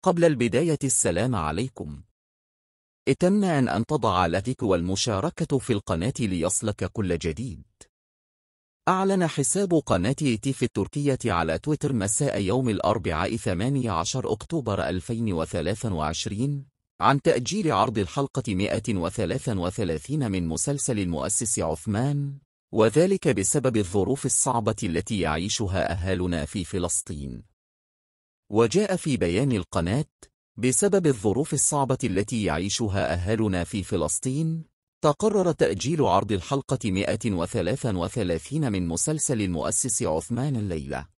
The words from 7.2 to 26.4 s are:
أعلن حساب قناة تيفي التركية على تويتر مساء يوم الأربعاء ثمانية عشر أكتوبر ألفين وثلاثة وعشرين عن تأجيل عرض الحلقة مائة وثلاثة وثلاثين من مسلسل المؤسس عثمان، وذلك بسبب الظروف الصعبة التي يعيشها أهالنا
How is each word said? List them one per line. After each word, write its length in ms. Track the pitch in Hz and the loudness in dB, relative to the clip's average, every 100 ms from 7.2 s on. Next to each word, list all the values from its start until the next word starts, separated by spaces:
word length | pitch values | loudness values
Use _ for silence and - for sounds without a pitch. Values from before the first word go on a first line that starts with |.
| 85 78 123 85 - _ - _ _ _ _ _ _ _ _ _ - | -2 -4 -8 -10 -18 _ -20 _ _ _ _ _ _ _ _ _ -2
أعلن 400 | 185 196 196 165 | 2 2 2 2
حساب 460 | - 139 190 196 | 0 0 0 2
قناة 380 | 165 - 92 95 | 2 2 0 2
تيفي 540 | 139 143 107 135 131 123 | 0 0 0 -2 -2 -2
التركية 540 | - 95 147 143 131 117 | -2 -4 -2 -2 0 0
على 320 | 87 82 80 | 0 0 0
تويتر 360 | 143 151 147 | -2 -2 0
مساء 480 | 123 98 - 139 104 | 0 0 0 0 0
يوم 280 | 95 123 127 | 0 2 0
الأربعاء 680 | 101 - 107 98 78 95 113 | 0 0 0 0 -2 -2 -2
ثمانية 560 | 120 90 117 139 117 | -2 -2 0 0 0
عشر 400 | 82 - 131 - | -2 -2 -4 -2
أكتوبر 580 | 107 - 165 113 95 76 | -4 -2 -4 -2 -2 -2
ألفين 440 | 90 - 113 113 | -4 -4 -4 0
وثلاثة 600 | 85 80 92 78 107 120 | 0 -2 -2 -2 -2 -2
وعشرين 760 | 85 76 - - 101 135 143 135 _ _ _ | -2 -2 -4 -6 -4 -4 -4 -10 _ _ _
عن 200 | 104 139 | 2 4
تأجيل 500 | 165 123 123 202 165 | 4 2 0 -2 0
عرض 260 | 104 123 110 | 2 2 0
الحلقة 580 | 98 - 139 - 110 92 | -2 -2 -4 -4 -2 0
مائة 400 | 101 107 113 98 | 0 -2 -2 -2
وثلاثة 640 | 82 - 87 127 - 101 | -2 -2 -2 -2 -2 -2
وثلاثين 720 | 87 104 95 80 - 151 120 | -2 -2 -2 -4 -4 -2 0
من 160 | 95 85 | -2 -2
مسلسل 520 | 78 - 143 - 110 | -2 -2 -2 -2 -2
المؤسس 600 | 90 78 67 - 117 - | 0 -2 -2 -2 -2 -2
عثمان، 760 | 82 80 110 104 135 143 139 139 _ _ _ | -2 -2 -2 0 0 -2 -4 -10 _ _ _
وذلك 540 | 110 113 127 180 196 156 | 4 4 6 4 4 2
بسبب 500 | 104 92 151 127 113 | 2 2 2 2 2
الظروف 480 | 92 104 92 139 131 | 2 2 2 0 0
الصعبة 500 | - 143 117 107 107 | 0 2 2 0 0
التي 360 | 98 82 - 110 | -2 -2 -2 -2
يعيشها 720 | 82 78 98 - 101 95 - | 0 0 -2 -2 0 0 0
أهالنا 540 | 90 90 92 90 85 | -2 -2 0 0 -2